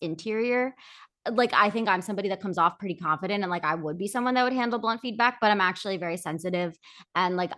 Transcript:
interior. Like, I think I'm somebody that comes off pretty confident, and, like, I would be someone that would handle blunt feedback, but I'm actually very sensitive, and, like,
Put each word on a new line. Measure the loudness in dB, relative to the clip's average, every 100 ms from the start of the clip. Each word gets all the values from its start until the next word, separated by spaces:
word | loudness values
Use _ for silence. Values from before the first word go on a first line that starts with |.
interior. | -8 -6 -4 -2 0 0 -2 -6 -20 -20 -20 _ -4
Like, | 0 2
I | 4 4
think | 2 0
I'm | 0
somebody | 0 -2 -2
that | -4
comes | -2 2
off | 2 2
pretty | -8 -4
confident, | -2 0 0 -2
and, | 0
like, | -2
I | 0 -2
would | -2 -4
be | -4
someone | -2 0
that | 2
would | 2
handle | 2 0 0
blunt | -2 -4
feedback, | -4 2 2 4
but | 4
I'm | 4
actually | 2 0 -4 -4
very | -4 -4
sensitive, | -4 -4 -2 -2 -2 -6 -20 -20 -6 -2
and, | 0 0
like, | 0